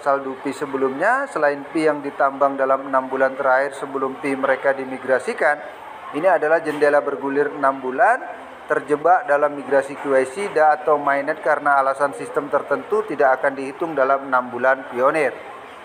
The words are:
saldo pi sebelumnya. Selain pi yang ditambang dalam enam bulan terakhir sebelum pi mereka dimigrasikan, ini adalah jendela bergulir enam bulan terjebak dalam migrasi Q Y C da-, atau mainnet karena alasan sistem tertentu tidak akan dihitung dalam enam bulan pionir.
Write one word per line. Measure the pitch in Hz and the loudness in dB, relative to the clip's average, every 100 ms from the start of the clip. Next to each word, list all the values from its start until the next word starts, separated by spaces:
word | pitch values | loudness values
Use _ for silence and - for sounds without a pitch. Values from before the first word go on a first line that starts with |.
saldo | 143 139 135 127 | 0 0 -2 -8
pi | 139 | -6
sebelumnya. | 131 143 135 135 135 196 262 269 | -6 -4 -2 -2 0 0 0 -2
Selain | 165 147 143 135 | 0 0 0 -4
pi | 165 156 | 0 0
yang | 147 | 0
ditambang | 139 - 139 135 139 135 | -4 0 0 2 0 2
dalam | 131 135 139 | 0 0 0
enam | 135 127 | -2 0
bulan | 131 131 135 | 0 0 0
terakhir | 143 131 139 - | 2 2 2 -4
sebelum | 139 135 135 135 | -8 -4 -4 -4
pi | 143 | -4
mereka | 135 135 131 139 | 0 0 2 0
dimigrasikan, | 135 131 131 127 127 220 240 160 147 - - - - - | 0 -4 -6 0 0 0 0 0 0 -4 -16 -16 -16 -10
ini | 143 185 | 0 2
adalah | 160 151 165 | 4 4 2
jendela | 156 147 147 147 | 2 2 4 4
bergulir | 139 131 139 139 143 | 2 -4 -2 0 0
enam | 143 135 135 | 2 0 0
bulan | 127 131 196 262 - - - - - | -2 2 2 2 -4 -14 -16 -10 -4
terjebak | 143 139 147 160 180 143 | -2 0 2 4 4 4
dalam | 143 147 | 2 2
migrasi | 143 127 139 135 | -2 0 0 0
Q | 139 143 | -4 0
Y | 131 131 | 2 2
C | 196 202 | -4 -2
da-, | 151 156 | 4 4
atau | 151 160 147 | 4 2 2
mainnet | 143 139 139 160 | 2 0 0 -2
karena | 165 147 147 139 | 0 0 2 2
alasan | 135 135 143 139 | 2 0 -2 -2
sistem | 139 151 143 | -6 -4 -2
tertentu | 143 - 135 - 214 208 | -2 0 -4 -2 -2 -2
tidak | 143 135 131 | 2 2 4
akan | 143 | 0
dihitung | 135 135 135 170 | -2 -8 -6 -4
dalam | 143 131 139 139 | 0 2 2 2
enam | 127 123 | 0 0
bulan | 120 131 135 135 | 0 2 0 -2
pionir. | 120 135 160 131 - - - - - | 0 2 2 0 -2 -14 -16 -18 -18